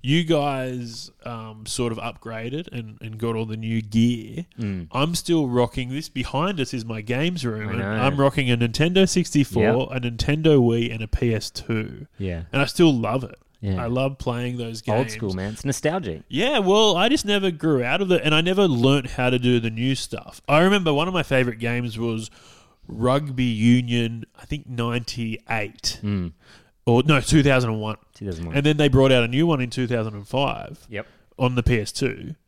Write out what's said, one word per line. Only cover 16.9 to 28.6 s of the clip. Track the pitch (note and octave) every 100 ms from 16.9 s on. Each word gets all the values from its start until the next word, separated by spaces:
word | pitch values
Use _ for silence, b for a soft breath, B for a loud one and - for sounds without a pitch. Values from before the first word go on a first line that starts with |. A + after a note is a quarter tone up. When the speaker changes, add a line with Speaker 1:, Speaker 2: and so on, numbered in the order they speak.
| F3
Speaker 1:
I | A3
just | C#4 G3+
never | G3+ F#3+
grew | E3 D#3+ C#3
out | A#2+ D#3+
of | G3
it, | F3
and | D3+ D#3
I |
never | E3 F#3+ F#3+
learnt | B2 B2+ C#3+ B2+
how | - B2+
to | B2
do | B2 B2
the | A2+
new | A2 B2+ C3+
stuff. | - G#2+ - - -
I | D3
remember | F3+ G3+ E3+
one | C#3+ F3
of | F3+
my |
favourite | D3 C3 B2 A2
games | A#2 A#2+ A#2+ G#2+
was | A#2 A2+ A2 b b b b b -
Rugby | A2 B2 C#3 D3 B2+ B2
Union, | A2 A#2 B2 A#2+ A#2+ A#2 A#2 A2 -
I | -
think | D3 -
ninety-eight. | A#2+ A#2 A#2+ A#2 A#2+ A2+ A2 - A2+ G#2 - - -
Speaker 2:
Mm. | G#2 G2+ F2 - b b b _ -
Speaker 1:
Or, | A#2+
no, | D3+ D3
two | - D#3
thousand | C#3 C3 B2
and | A2
one. | G#2+ G#2+ _ -
Speaker 2:
Two | G2
thousand | E2 E2+
one. |
Speaker 1:
And | C#3+